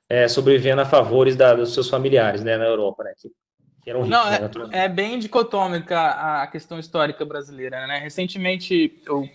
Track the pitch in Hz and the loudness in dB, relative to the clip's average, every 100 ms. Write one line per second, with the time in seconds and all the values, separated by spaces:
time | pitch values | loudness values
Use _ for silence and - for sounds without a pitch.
0 | - 120 120 139 131 135 131 135 135 147 | -2 2 2 4 4 4 4 2 4 4
1 | 110 127 131 127 131 120 117 - 123 131 | 4 4 4 6 6 6 2 -2 -2 -2
2 | 135 131 107 101 113 113 113 110 101 - | 2 4 4 0 -2 0 0 0 -2 -4
3 | 104 - - - _ _ _ _ 120 123 | -10 -14 -20 -20 _ _ _ _ -10 -6
4 | 123 240 214 98 104 - 110 185 190 180 | 0 2 2 0 -4 -8 -8 -2 -2 -2
5 | 208 247 214 247 226 202 185 175 170 170 | -4 -6 -2 -2 0 -2 -2 -4 -4 -2
6 | 160 139 156 151 143 156 - 165 160 170 | 0 -2 -4 -4 -4 -10 -14 -14 -6 -2
7 | 147 143 147 147 139 139 131 127 131 143 | -2 -2 -8 -8 -12 -12 -10 -10 -8 -8
8 | 147 185 180 196 185 185 180 180 156 - | -8 -8 -8 -4 -4 -4 -2 0 0 -2
9 | - 143 139 | -6 -6 -6